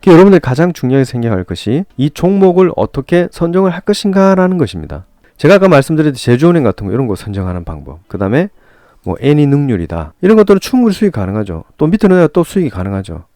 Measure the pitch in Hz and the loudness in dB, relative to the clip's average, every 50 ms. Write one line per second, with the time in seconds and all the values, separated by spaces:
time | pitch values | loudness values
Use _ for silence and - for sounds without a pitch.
0 | - 196 175 160 185 202 196 170 - 123 123 131 165 180 175 - - 123 131 139 | 6 6 6 8 8 6 6 4 2 0 -2 0 0 -2 -2 -4 -4 -2 0 0
1 | 135 - - 120 117 117 107 92 90 - 92 - - 104 113 151 196 _ _ - | 0 -2 -4 -6 -4 -2 -2 -4 -4 -6 -8 -8 -4 -4 -4 -4 -4 _ _ -4
2 | 135 147 - - - 180 196 196 190 185 175 180 185 175 - - 98 113 _ 139 | -4 -4 -4 -2 -2 0 2 2 2 2 4 4 2 0 0 -2 -4 -4 _ -8
3 | 131 - - 175 175 - - - 170 170 170 185 196 190 170 175 - - 208 - | -6 -2 0 0 0 -2 -4 -4 -4 -2 0 0 0 0 -2 -4 -4 -4 -4 -2
4 | - 208 190 196 190 190 196 190 185 185 185 180 147 120 - 87 76 71 78 76 | -2 -2 0 2 2 2 2 2 2 0 0 0 -2 -4 -4 -10 -12 -10 -12 -14
5 | 95 _ _ _ _ _ _ _ - 147 190 196 190 190 170 143 180 - 165 156 | -14 _ _ _ _ _ _ _ 2 4 4 4 4 4 4 4 2 2 -2 0
6 | 156 151 139 123 - - 120 123 151 170 175 170 139 110 95 - 107 98 95 123 | 0 -2 -2 -4 0 0 0 2 4 2 2 2 0 0 -2 -2 -6 -6 -4 -4
7 | 139 120 98 - - - 101 98 95 92 90 90 87 - 85 76 67 65 67 82 | -2 -4 -4 -6 -8 -8 -8 -6 -6 -6 -6 -8 -10 -10 -12 -12 -14 -16 -18 -20
8 | _ _ - 95 98 95 110 143 180 202 _ _ _ _ _ _ _ _ _ _ | _ _ -8 -4 -4 0 0 0 -2 -2 _ _ _ _ _ _ _ _ _ _
9 | _ 90 90 - - 135 147 151 147 143 139 143 143 135 120 92 85 80 87 82 | _ -8 -8 -2 0 2 2 4 2 2 2 0 0 -2 -2 -4 -4 -6 -6 -8
10 | 80 78 _ _ - 185 220 220 208 196 202 190 - - - 254 240 226 190 - | -8 -10 _ _ 0 2 4 4 4 4 2 0 0 -2 -2 0 0 0 0 0
11 | 214 202 - 113 98 90 98 107 107 98 87 82 - _ _ _ 147 156 180 214 | -2 -2 -2 -2 -6 -4 -4 -4 -6 -6 -8 -10 -12 _ _ _ -2 0 0 2
12 | - 196 190 185 175 151 _ 180 170 - - 202 180 139 - 90 90 95 101 98 | 2 4 4 4 4 2 _ 0 -2 0 -2 -2 -2 -2 -4 -6 -6 -4 -4 -6
13 | 95 - 82 78 82 _ _ | -6 -8 -12 -14 -16 _ _